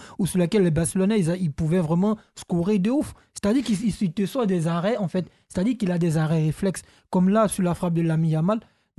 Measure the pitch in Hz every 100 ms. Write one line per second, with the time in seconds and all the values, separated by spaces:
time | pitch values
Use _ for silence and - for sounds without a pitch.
0 | - - 190 185 170 220 175 156 165 190
1 | 190 220 160 185 175 139 156 185 151 170
2 | 208 208 - - - 175 170 214 196 277
3 | - - _ - 202 254 247 185 226 -
4 | 190 180 196 269 214 180 160 170 185 240
5 | 180 185 170 _ _ - 208 226 180 175
6 | 175 156 156 160 156 - 196 - - _
7 | - 185 185 214 208 - 175 160 180 170
8 | 165 160 160 156 175 220 - _ _